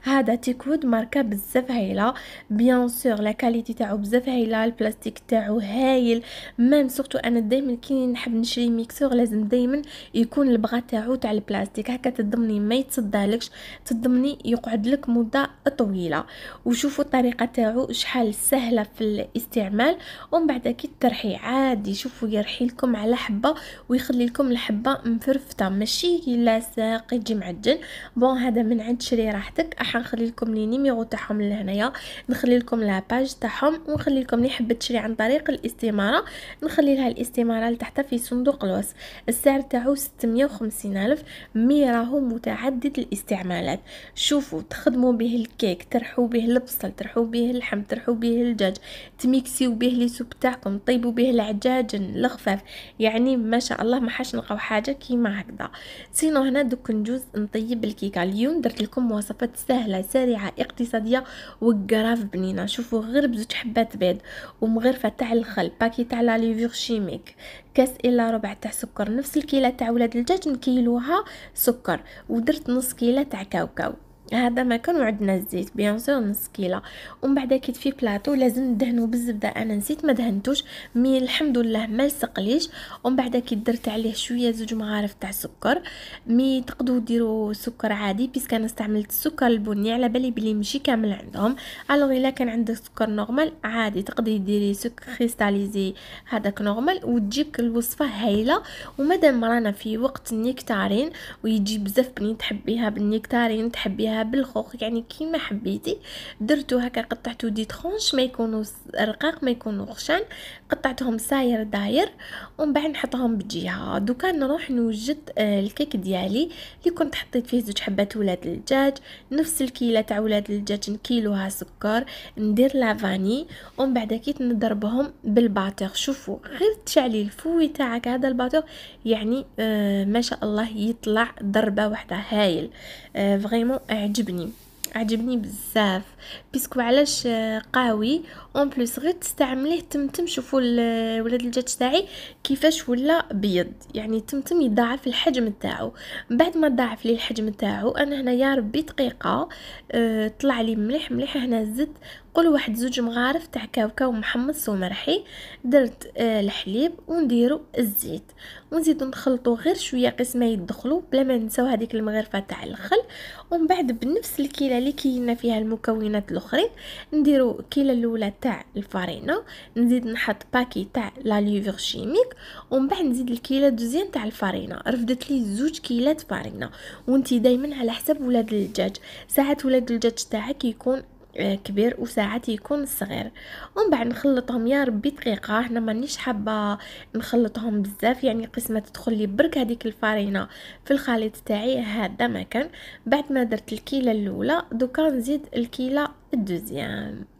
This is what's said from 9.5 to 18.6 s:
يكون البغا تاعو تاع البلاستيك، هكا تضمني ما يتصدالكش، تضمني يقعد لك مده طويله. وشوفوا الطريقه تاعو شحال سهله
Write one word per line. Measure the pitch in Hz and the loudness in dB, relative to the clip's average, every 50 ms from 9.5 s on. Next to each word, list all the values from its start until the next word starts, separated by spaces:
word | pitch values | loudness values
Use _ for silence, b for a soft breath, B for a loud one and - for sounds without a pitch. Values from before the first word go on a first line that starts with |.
| 247 247 247 247 269 294 285 B B B B B B | 2 2 4 2 2 0 -2 B B B B B B
يكون | 226 233 233 - 285 285 262 | 2 2 2 4 4 4 6
البغا | 240 220 214 220 233 240 | 6 4 4 2 0 -2
تاعو | 240 - - 220 214 240 262 | -2 -2 -2 -2 0 0 -2
تاع | 254 254 220 | 0 0 0
البلاستيك، | 214 214 208 - 202 196 202 202 - - 208 - | 0 0 0 -2 -2 -2 -2 -4 -4 -6 -4 -4
هكا | 247 254 - 262 | -4 -2 -2 -2
تضمني | 247 - 220 208 214 233 233 220 214 208 | 0 0 0 0 2 2 2 2 2 2
ما | 208 208 233 | 2 2 2
يتصدالكش، | 262 269 262 - - 226 202 202 208 202 196 214 233 233 - B B B B B B B | 2 0 0 -2 -2 -2 0 2 2 2 2 2 0 -2 -6 B B B B B B B
تضمني | - 247 226 233 254 254 247 254 285 285 - - | -4 -2 0 2 4 4 4 4 2 0 -4 -2
يقعد | 220 233 240 - 233 226 220 208 240 | 0 0 0 0 -2 -2 0 2 2
لك | 269 277 285 - | 0 0 2 2
مده | 233 233 233 220 - 277 277 277 - - _ 277 277 - | 2 2 2 2 2 0 0 0 -4 -2 _ -2 2 2
طويله. | 240 208 196 185 175 165 147 - - B B B B B B B B | 0 0 0 -2 0 0 0 -2 -2 B B B B B B B B
وشوفوا | 233 240 233 - 285 277 - 285 | 0 0 2 0 -2 0 0 -2
الطريقه | 285 - 269 247 247 247 - 233 | 2 4 4 4 4 2 0 -2
تاعو | 240 - - 233 214 226 247 262 - | -2 2 2 2 2 2 0 -2 -2
شحال | 233 - - - - 254 233 214 208 | -2 -4 -4 -2 0 2 2 2 0
سهله | - - - 269 269 | 0 0 2 2 2